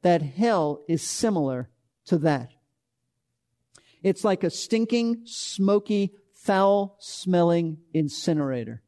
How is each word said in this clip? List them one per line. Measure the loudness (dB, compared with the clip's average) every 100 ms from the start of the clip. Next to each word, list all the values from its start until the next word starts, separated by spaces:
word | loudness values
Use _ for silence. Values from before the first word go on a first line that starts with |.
that | 4 2
hell | 0 0 0 2 0 -4 -4
is | -4
similar | -4 -2 0 0 0 -4 -8 _ _ _ -2
to | 0
that. | 2 0 -4 _ _ _ _ _ _ _ _ _ _ _ _ -20 _ _
It's | -2 0
like | 0 0 -2
a |
stinking, | -4 -2 0 2 0 0 -4 -8
smoky, | -12 -10 0 2 2 2 0 0 -4 _
foul-smelling | _ 0 2 4 2 0 _ -18 -8 0 2 4 2 0 -6 _
incinerator. | -2 -2 -2 -2 0 -2 -4 -8 -14